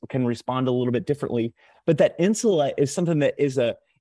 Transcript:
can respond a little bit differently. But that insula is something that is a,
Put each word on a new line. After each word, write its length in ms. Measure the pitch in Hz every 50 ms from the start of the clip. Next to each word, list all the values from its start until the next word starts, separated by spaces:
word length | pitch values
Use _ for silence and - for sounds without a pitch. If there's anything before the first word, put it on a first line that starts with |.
| - -
can 160 | - 131 127
respond 420 | 120 117 - - - 127 131 131
a 40 | 127
little 200 | 123 123 123 123
bit 140 | 120 117 92
differently. 460 | - 143 - 135 - - 117 113 117 - _ _ _ _ _ -
But 140 | - 160 139
that 160 | 175 - - -
insula 540 | 170 202 220 - - 220 190 156 139 131 -
is 160 | - 143 135 -
something 260 | 185 180 165 165 147
that 140 | 143 131 -
is 200 | - 143 143 127
a, 200 | 135 120 113 101 - _ _ _ _